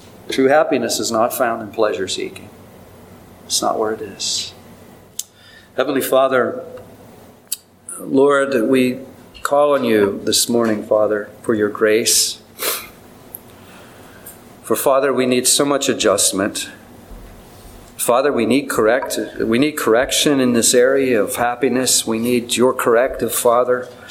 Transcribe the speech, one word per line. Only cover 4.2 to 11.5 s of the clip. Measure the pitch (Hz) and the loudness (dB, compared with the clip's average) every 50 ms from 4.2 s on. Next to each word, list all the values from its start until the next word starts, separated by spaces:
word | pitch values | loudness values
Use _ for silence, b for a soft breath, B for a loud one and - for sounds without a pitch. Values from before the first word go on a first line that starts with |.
| - - - - - - - - - - - - - - - - - - - - B B B B B B B B B B - | -6 -6 -6 -6 -8 -10 -12 -18 -20 -20 -20 -20 -20 -20 -20 -20 -20 -14 -12 -12 B B B B B B B B B B -4
Heavenly | 131 131 147 139 131 | -4 -2 -2 -2 -2
Father, | - - 135 131 135 131 131 123 117 - - - - - - - - - - - - - - - - - - - _ - - - _ _ _ _ _ - - - | 0 2 2 2 2 4 2 0 0 0 -4 -8 -10 -14 -16 -18 -20 -20 -20 -20 -20 -20 -20 -20 -20 -20 -20 -20 _ -14 -14 -14 _ _ _ _ _ -18 -16 -14
Lord, | - 165 143 131 139 143 143 139 135 123 123 117 110 127 | -6 0 2 4 4 4 4 2 2 0 0 0 0 2
we | 131 127 127 123 123 - - - - - - - - - - | 2 2 2 0 -2 -6 -10 -16 -20 -20 -20 -20 -16 -12 -4
call | - 143 143 147 147 143 | 0 2 2 4 4 2
on | 135 127 | 2 2
you | 117 110 107 101 98 104 110 104 | 2 2 4 4 2 0 -2 -2
this | 110 104 - - - | -2 0 0 0 0
morning, | 120 117 117 113 107 104 | 2 2 2 0 0 -2
Father, | - - 110 107 107 101 107 104 104 - - - | 0 0 2 2 2 2 0 -2 -6 -8 -14 -8
for | - - | -4 -2